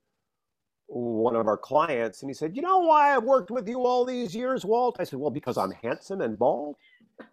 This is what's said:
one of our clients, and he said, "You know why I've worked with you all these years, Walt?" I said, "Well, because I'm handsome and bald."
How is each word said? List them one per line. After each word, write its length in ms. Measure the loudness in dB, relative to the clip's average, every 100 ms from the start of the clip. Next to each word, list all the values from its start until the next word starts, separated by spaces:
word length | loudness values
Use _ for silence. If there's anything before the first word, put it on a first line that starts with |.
| _ _ _ _ _ _ _ _ -12
one 400 | -6 -4 0 2
of 120 | 2 2
our 100 | 0
clients, 640 | 2 2 2 0 -2 -6
and 80 | -12
he 60 |
said, 200 | -8 -8
"You 60 | -4
know 200 | 0 4
why 360 | 6 6 6 4
I've 80 |
worked 260 | 4 2 2
with 160 | -6 -6
you 200 | -2 0
all 180 | 2
these 320 | 0 -4 -6 -4
years, 260 | -4 -2
Walt?" 340 | 0 0 0 -2
I 40 |
said, 140 | -6 -4
"Well, 120 | -4
because 260 | -4 -4 -2
I'm 140 | -2
handsome 500 | -4 -6 -6 -6 -4
and 180 | -4 0
bald." 380 | 0 0 -4 -12 _ _ _ -20 -10